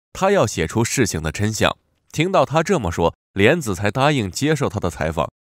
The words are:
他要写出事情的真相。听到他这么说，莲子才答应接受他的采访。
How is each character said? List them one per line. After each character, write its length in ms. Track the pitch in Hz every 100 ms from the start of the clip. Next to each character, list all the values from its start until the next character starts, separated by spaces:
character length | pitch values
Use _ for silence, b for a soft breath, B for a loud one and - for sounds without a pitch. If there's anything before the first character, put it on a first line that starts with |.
| _
他 180 | - 190
要 160 | 196 117
写 200 | - 80
出 180 | 110
事 220 | 117 - 104
情 160 | 82
的 100 | 78
真 200 | - 104
相。 240 | 107 95 - _ _ _
听 180 | - 180
到 140 | 185
他 180 | 131 151
这 160 | 170 180
么 120 | 90
说， 240 | 90 82 - _
莲 260 | 95 107 175
子 140 | 120
才 160 | 90 101
答 220 | 131 143
应 180 | 143 98
接 240 | - 143
受 140 | 156 113
他 100 | 104
的 80 | 90
采 240 | - 78
访。 180 | 80 65 -